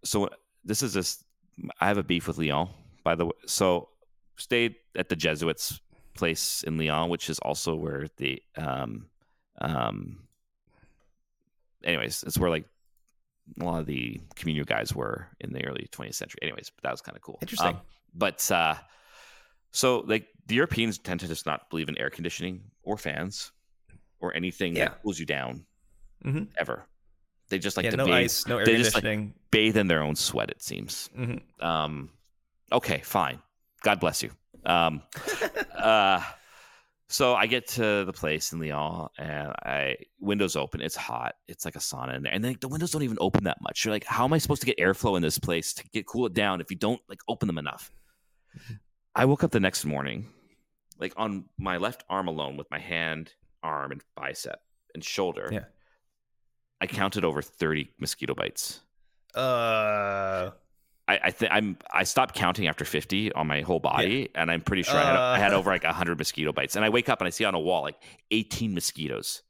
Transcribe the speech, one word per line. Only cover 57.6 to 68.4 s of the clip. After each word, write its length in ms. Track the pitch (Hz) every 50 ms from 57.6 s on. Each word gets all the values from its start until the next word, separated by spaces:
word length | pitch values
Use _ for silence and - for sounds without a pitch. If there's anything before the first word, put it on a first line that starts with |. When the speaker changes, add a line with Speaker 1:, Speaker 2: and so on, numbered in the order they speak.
| 85 78 78 78 69 - _ _
Speaker 1:
mosquito 340 | 71 76 - - - 65 65
bites. 440 | - 50 50 - - - - - - _ _ _ _ _ _ _ _ _ _ -
Speaker 2:
Uh. 1160 | - 131 131 127 120 117 113 113 110 107 107 104 104 101 101 98 98 98 95 95 95 90 95 - - _ _ _ _ _ _ _ _ _ -
Speaker 1:
I, 120 | 98 - -
I 60 | 90
thi-, 160 | 92 - 117 98
I'm, 280 | 82 107 107 101 90 - - -
I 120 | - 85 95
stopped 320 | - - - 131 120 -
counting 320 | - - 87 90 - 101 80
after 180 | 76 - 73
fifty 460 | - - 76 - - 95 98 107 107 -
on 140 | 69 78 78
my 140 | 73 73
whole 180 | 71 80 90 82
body, 500 | - - - 71 80 92 110 135 131 - _
Speaker 2:
Yeah. 80 | -
Speaker 1:
and 80 | 82 82
I'm 100 | 82 82
pretty 220 | 82 - 101 95 85
sure 120 | - 143
I 80 | - 78
had, 120 | 80 82
I 240 | - - 127 127 98
had 140 | 101 101 101
Speaker 2:
Uh. 40 | 98
Speaker 1:
over, 120 | 92 98
like, 120 | 95 87 -
a 80 | 80 82
hundred 240 | 82 90 85 85 73
mosquito 340 | 78 - - - 76 76 73
bites. 220 | - 67 - -
And 100 | 98 107
I 40 | 110
wake 200 | 107 123 120 -
up 100 | 123 -
and 60 | 92 90
I 40 |
see 120 | 87 - 110
on 100 | 104 92
a 60 | 87
wall, 220 | 78 85 92 85 69
like, 140 | 76 76 _ - - - _ _ _
eighteen 420 | 107 113